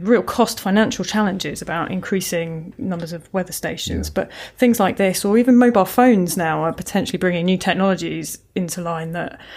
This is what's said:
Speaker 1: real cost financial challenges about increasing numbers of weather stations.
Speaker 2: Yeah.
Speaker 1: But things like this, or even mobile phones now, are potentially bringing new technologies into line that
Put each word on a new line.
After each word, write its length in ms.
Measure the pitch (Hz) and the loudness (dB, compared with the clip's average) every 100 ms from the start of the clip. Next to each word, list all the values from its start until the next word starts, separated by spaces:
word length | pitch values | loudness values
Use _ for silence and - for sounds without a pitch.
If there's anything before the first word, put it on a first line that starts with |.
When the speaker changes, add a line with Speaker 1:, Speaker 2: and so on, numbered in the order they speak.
Speaker 1:
real 200 | 185 247 | 2 2
cost 380 | - - 220 - | 2 0 0 0
financial 440 | 196 202 220 - | 0 2 2 -2
challenges 580 | 180 214 208 185 147 - | -2 0 0 -2 -6 -8
about 280 | - 165 - | -6 -4 -4
increasing 840 | 185 - 196 185 175 165 160 170 - | -4 -2 -2 -2 -4 -4 -8 -10 -8
numbers 340 | 190 175 165 | -6 -6 -6
of 200 | 170 - | -12 -6
weather 160 | 196 180 | -6 -4
stations. 540 | - 160 160 - - - | -6 -8 -8 -6 -4 -4
Speaker 2:
Yeah. 40 | |
Speaker 1:
But 160 | - - - - - | -4 -6 -10 -10 0
things 220 | 247 226 | 2 4
like 180 | 190 - | 2 2
this, 260 | 190 180 | 0 0
or 120 | 202 220 | 2 4
even 200 | 247 247 | 6 6
mobile 280 | 247 226 | 6 4
phones 520 | 185 - 254 214 175 190 | 2 4 6 6 2 -2
now, 260 | 165 156 | -2 0
are 100 | 160 | -2
potentially 460 | - 180 196 170 170 | -4 -2 -2 -2 -2
bringing 260 | 185 175 | -2 0
new 140 | 180 185 | 0 0
technologies 800 | 196 180 196 180 165 160 156 - _ | 0 0 2 0 -4 -8 -10 -14 _
into 260 | - 175 185 | -6 -6 -6
line 300 | 170 165 165 | -6 -6 -6
that 280 | 170 - - - | -8 -8 -12 -20